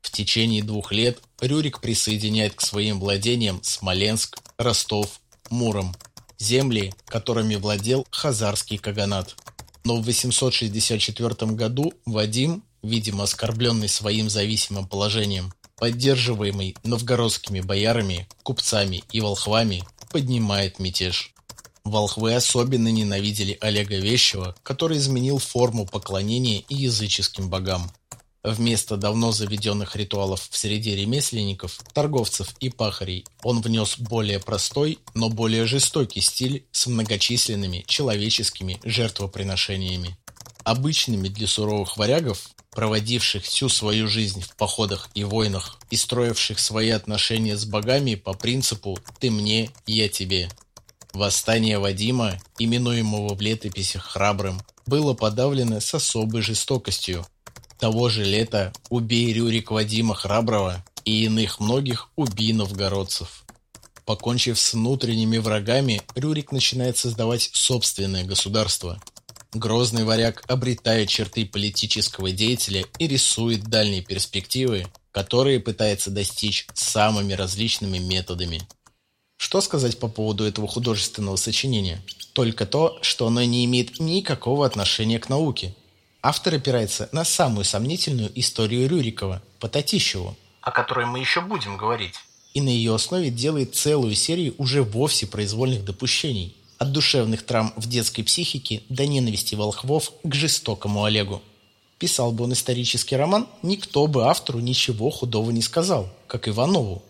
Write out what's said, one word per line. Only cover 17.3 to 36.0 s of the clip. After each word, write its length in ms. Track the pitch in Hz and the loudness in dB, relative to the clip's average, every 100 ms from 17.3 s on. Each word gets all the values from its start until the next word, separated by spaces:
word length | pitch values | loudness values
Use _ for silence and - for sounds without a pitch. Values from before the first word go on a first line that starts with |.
| - - 98 | 0 -4 -6
боярами, 680 | 92 98 107 117 107 175 95 - | -2 2 2 2 0 -4 -8 -12
купцами 640 | - - - 110 98 92 - | -6 -2 0 2 0 -2 -4
и 80 | 113 | -2
волхвами, 640 | 107 98 - 110 113 90 92 _ - | 0 -2 2 2 2 0 -6 _ -4
поднимает 680 | 160 131 123 107 101 95 - | -2 0 2 2 2 0 -2
мятеж. 560 | 92 87 92 87 - _ _ - - _ | -4 -2 -2 -2 -6 _ _ -20 -20 _
Волхвы 500 | 107 107 104 - 113 | -2 2 2 0 2
особенно 540 | 120 - 127 120 127 113 | 2 2 2 2 4 4
ненавидели 680 | 113 104 98 104 104 98 - | 4 2 0 0 -2 -2 -2
Олега 360 | 107 104 101 98 | 0 0 0 0
Вещего, 600 | 98 127 - 98 92 - | 2 4 4 2 -6 -8
который 340 | - 135 165 156 | -8 -2 0 2
изменил 420 | 139 131 127 139 | 2 2 2 0
форму 460 | - 123 123 113 | 0 2 2 2
поклонения 800 | 98 107 98 95 101 120 123 104 - | -4 -6 -4 -2 0 0 2 0 -2
языческим 800 | 139 135 110 104 - 95 - 95 | -2 0 0 0 0 -2 -2 -4
богам. 400 | 95 92 90 87 - _ - _ _ | -2 -2 -2 -4 -12 _ -20 _ _
Вместо 540 | - 110 117 113 - 104 | -4 0 2 2 0 0
давно 360 | 104 110 117 | 0 2 2
заведенных 640 | 107 107 104 104 104 101 101 | 2 -2 -2 0 -2 -2 -6
ритуалов 520 | 101 101 98 92 - | -4 -2 -2 -2 -4
в 60 | - | -4
среде 400 | 110 107 110 98 | -2 -2 -2 -2
ремесленников, 840 | 104 135 143 117 101 98 107 - - | 0 0 -2 -2 -2 -4 -8 -12 -4
торговцев 600 | - 147 139 110 - 101 - | -2 0 0 0 -4 -6 -6
и 100 | 127 | -8
пахарей 560 | - 107 - 95 90 - _ | -2 -4 -2 -6 -8 -10 _
он 180 | 120 120 | -2 0
внес 380 | 113 113 107 - | 2 0 0 -2
более 400 | 113 113 104 101 | -2 -2 0 -2
простой, 600 | - 101 - 143 151 160 - | -2 -2 -2 0 -2 -2 -8
но 160 | 113 113 | -2 -2
более 380 | 110 113 113 113 | 0 2 2 2
жестокий 560 | 139 - 160 | 2 2 0